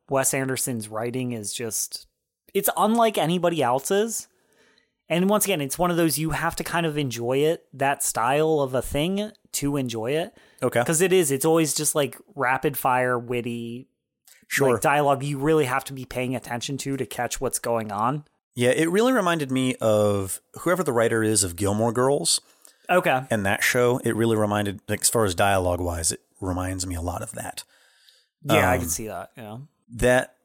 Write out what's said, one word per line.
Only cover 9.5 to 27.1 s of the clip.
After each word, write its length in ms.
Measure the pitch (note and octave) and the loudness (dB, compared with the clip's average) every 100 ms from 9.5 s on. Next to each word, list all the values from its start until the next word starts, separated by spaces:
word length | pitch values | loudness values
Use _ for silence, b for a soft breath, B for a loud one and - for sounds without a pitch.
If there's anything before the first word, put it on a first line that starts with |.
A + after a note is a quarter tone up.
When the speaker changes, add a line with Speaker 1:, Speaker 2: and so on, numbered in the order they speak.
Speaker 1:
to 240 | - C#3+ C#3+ | -4 -2 -2
enjoy 340 | B2+ A2+ A2+ | -2 -4 -2
it. 220 | D#3 F#3+ - b b | -2 -4 -10 b b
Speaker 2:
Okay. 220 | B2 A#2 | -2 0
Speaker 1:
'Cause 160 | A#2+ D#3+ | 2 2
it 120 | F#3 | 4
is, 180 | F#3 D3 | 4 4
it's 140 | C3+ D#3+ | 2 4
always 280 | E3 D3+ | 4 2
just, 220 | - D3 D#3 | 0 0 0
like, 220 | C3+ - - C#3+ | -2 -4 -12 -4
rapid 400 | B2+ C3 D#3 C3+ | 0 0 -2 0
fire, 400 | C#3 B2+ B2+ B2 | 0 2 2 0
witty, 720 | A#2+ B2 A#2+ A#2 A#2 A#2+ - _ _ _ _ b b | -2 -4 -4 -6 -8 -12 -16 _ _ _ _ b b
Speaker 2:
Sure. 240 | - C3+ | 2 4
Speaker 1:
like, 80 | A2+ | 4
dialogue 420 | D#3 C#3+ C#3+ C3+ | 4 4 4 2
you 140 | C#3+ C#3 | 0 -2
really 260 | D3 D#3+ B2+ | 2 4 2
have 200 | C3+ - | -2 -4
to 80 | |
be 100 | C3+ B2+ | -12 -10
paying 300 | B2+ B2+ B2 | -6 -4 -6
attention 420 | - A#2+ C3 C3+ | -6 -8 -6 -6
to, 180 | C#3 C3+ | -6 -6
to 80 | B2 | -6
catch 340 | - A#2+ - | -6 -6 -4
what's 200 | B2+ - | -4 -4
going 320 | A#2+ A#2 G#2+ | -2 -2 -2
on. 340 | G2+ A#2 D3 - _ _ A#2+ | -2 0 -2 -8 _ _ 0
Speaker 2:
Yeah, 160 | A#2+ | 2
it 180 | C#3+ E3 | 2 2
really 240 | F#3+ B3 | 2 2
reminded 360 | B3+ F3+ E3 C3+ | 2 2 0 0
me 240 | C3 B2+ - | -2 0 0
of 600 | A2+ G#2+ G#2 G2+ F#2+ - _ - | 2 4 4 0 -4 -8 _ -6
whoever 220 | E3 F3+ | -2 0
the 80 | D#3 | 0
writer 300 | A#2 A2+ A2+ | 2 2 2
is 200 | A2 G#2+ | 2 2
of 120 | F#2+ F2 | 0 -2
Gilmore 380 | G2 G#2 A#2 | -2 0 0
Girls. 480 | A#2 C3 D3 E3 - _ b b b - | 2 0 0 0 -2 _ b b b 0
Speaker 1:
Okay. 320 | F3+ E3+ C3 C#3 | 2 2 0 0
Speaker 2:
And 160 | A2+ G2 | -2 0
that 180 | G#2+ | 0
show, 360 | - B2 B2 B2 | 0 2 2 2
it 120 | A#2 G#2 | 0 0
really 200 | A#2 A2 | 2 2
reminded, 460 | G#2 G#2 G2+ G2 - | 2 0 -2 -6 -6
like, 120 | G#2 | -2
as 80 | - | 0
far 140 | A#2+ G#2 | 2 2
as 100 | F2 | 2
dialogue-wise, 760 | G2+ G2 F2+ F2 F2 E2+ D#2+ | 2 2 2 0 -2 -2 -4
it 100 | - _ - | -4 _ -10
reminds 440 | F#2+ F2+ F#2 F#2 F#2 | -6 -4 -4 -6 -6
me 80 | F2 | -6
a 60 | |
lot 200 | F2 | -6